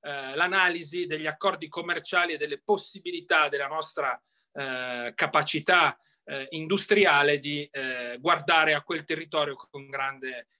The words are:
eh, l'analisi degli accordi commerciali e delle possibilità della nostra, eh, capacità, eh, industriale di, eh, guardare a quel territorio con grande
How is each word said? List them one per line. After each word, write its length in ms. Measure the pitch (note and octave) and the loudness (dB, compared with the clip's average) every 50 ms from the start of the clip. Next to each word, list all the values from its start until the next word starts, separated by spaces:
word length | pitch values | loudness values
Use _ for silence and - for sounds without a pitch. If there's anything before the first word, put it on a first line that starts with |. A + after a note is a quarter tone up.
| - | -8
eh, 300 | C#3+ C#3+ C#3 C3+ C3 C3+ | -8 -8 -8 -8 -6 0
l'analisi 720 | D3+ F3 F3+ F#3 G3 F#3 F3+ E3+ F3 E3 D3 D#3+ F3+ F3 E3+ | 0 0 2 4 4 4 4 2 0 -6 -6 -6 -6 -4 -4
degli 180 | D#3 D#3 D#3 | -4 -4 -4
accordi 420 | D#3 D3+ - - G3 F3+ E3 D#3 D3 | -6 -6 0 0 -2 0 -2 -8 -10
commerciali 640 | - F3 E3+ F3 F3 F3 - - - F3+ F3 E3+ D#3+ | -8 -8 -4 -4 -4 -4 -4 0 0 2 2 2 0
e 40 | D3 | -4
delle 240 | - E3 C#3+ C#3+ | -4 -4 -6 -8
possibilità 880 | _ - G#3 G3 - - - G3+ _ F3+ F3 E3 - - E3+ D#3+ D3+ C#3+ | _ 0 0 0 0 -10 -18 -12 _ -8 -8 -8 -2 2 4 4 4 4
della 160 | C#3 C#3+ C#3+ | 2 -2 -4
nostra, 500 | C#3 D3+ D#3+ D#3 - - - C#3+ C3+ B2 - _ _ _ _ _ _ _ | -4 -4 -6 -6 -6 -6 -4 -2 -2 -4 -6 _ _ _ _ _ _ _
eh, 580 | - C#3 C3+ C3 B2+ B2+ B2+ B2 B2 A#2+ A#2+ A2 | -8 -6 -6 -4 -6 -4 -6 -6 -6 -6 -8 -2
capacità, 840 | - E3+ D3+ - D3+ D#3 - - D3+ D3 - F3+ F3 E3 C#3+ - _ _ _ _ _ _ | -2 -2 2 2 2 2 2 -2 -2 2 4 6 6 6 4 2 _ _ _ _ _ _
eh, 200 | - - C#3 C3+ - | -10 -8 -8 -8 -8
industriale 880 | D#3+ D#3+ D#3 D#3+ F#3+ G3+ - - G#3 G#3 G3 F3 D3 C#3+ C#3+ D3 D3 C#3+ | -8 -10 -2 -2 -2 -2 2 4 4 6 6 6 6 6 6 4 2 0
di, 280 | C3+ D3 D3 D3 D3 - | -2 -4 -6 -6 -6 -8
eh, 460 | _ C#3 C3+ C3 B2+ B2 B2 A#2+ A#2+ B2 | _ -6 -6 -4 -6 -6 -6 -8 -8 -4
guardare 560 | C3 F3 E3+ D#3 D3 - E3+ D#3+ D#3 D#3 D3+ | 0 2 2 2 2 4 4 6 6 4 2
a 80 | D3 D3 | 0 0
quel 200 | - F3 D#3 D3+ | -4 -6 -6 -4
territorio 520 | - E3 D#3 E3 D#3 D#3 D#3 D3 D3 C3+ | -4 -6 -6 -6 -4 -2 -2 -2 -2 -4
con 340 | - - _ _ C#3+ C#3 C3+ | -10 -14 _ _ -18 -16 -10
grande 580 | C3+ C#3 C3+ C3+ C3+ C3+ C3 C3 B2+ B2 A#2 _ _ _ | -8 -4 -4 -4 -6 -6 -10 -10 -10 -10 -14 _ _ _